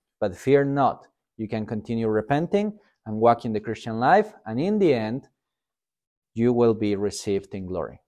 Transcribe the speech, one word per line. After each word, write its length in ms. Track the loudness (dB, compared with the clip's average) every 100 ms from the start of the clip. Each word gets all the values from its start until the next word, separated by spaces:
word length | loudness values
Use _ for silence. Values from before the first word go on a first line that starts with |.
| _ _
But 160 | -6 -4
fear 280 | 2 2
not. 440 | 4 2 0 -2 -10 _ _ -12
You 100 | -6
can 180 | -6 -4
continue 420 | -6 -4 -2 0
repenting 680 | 0 0 -2 0 0 -2 -6 _ _ -10
and 80 | 2
walking 380 | 4 4 0
the 60 | -4
Christian 400 | -4 -8 -8 -2
life, 340 | 4 4 2 -6 -10
and 140 | -4
in 180 | -2 2
the 160 | 2
end, 360 | 2 0 -6 -10 _ _ _ _ _ _ _ _ _ _ 0
you 180 | 2
will 220 | 4 4 2
be 200 | 0 0
received 600 | -2 -4 -4 -4 -4 -10
in 100 | -8
glory. 360 | -6 -6 -10